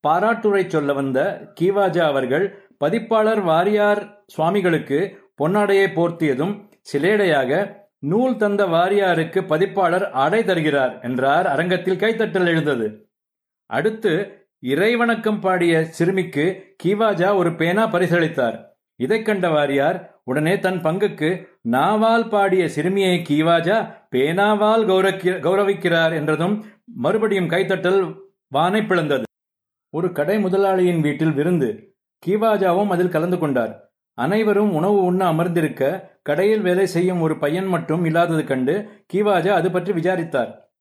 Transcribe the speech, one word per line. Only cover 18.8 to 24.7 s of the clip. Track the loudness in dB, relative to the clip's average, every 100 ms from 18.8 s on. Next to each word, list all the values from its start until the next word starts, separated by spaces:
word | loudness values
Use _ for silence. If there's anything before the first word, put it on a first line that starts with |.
| _ _
இதைக் | -2 -2
கண்ட | 0 -2 0
வாரியார் | 0 2 2 0 -2 -10 _
உடனே | -6 -2 0 0
தன் | -2 -2
பங்குக்கு, | -2 -2 -4 -2 -4 -4 -10 _ -2
"நாவால் | 0 2 2 2 2 0
பாடிய | 0 2 2 0
சிறுமியை | -2 -2 0 2 0
கி | 0 0
வா | 2 2
ஜா | 2 0 -2 -12 _
பேனாவால் | 0 0 2 2 2 2